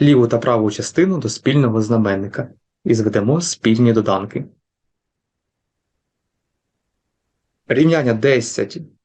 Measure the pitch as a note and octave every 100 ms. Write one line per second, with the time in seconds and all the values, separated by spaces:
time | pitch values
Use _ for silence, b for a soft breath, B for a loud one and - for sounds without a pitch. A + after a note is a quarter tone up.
0 | D3 C3+ A#2 A#2 B2 A#2 G#2+ G#2 G#2+ -
1 | F#3 F3+ A#2 - - C#3 B2+ A2 A2 A2+
2 | G#2 G2 G2+ - B2 - _ _ - A2+
3 | G#2+ G#2 G#2 D#3 E3+ - A2+ A2+ A#2+ A2
4 | G#2 F#2+ G2+ - - _ _ _ _ _
5 | _ _ _ _ _ _ _ _ _ _
6 | _ _ _ _ _ _ _ _ _ _
7 | _ _ _ _ _ _ - A#2+ D#3+ E3
8 | C3 A2 C3+ C3 - - G2+ F3 D#3+ _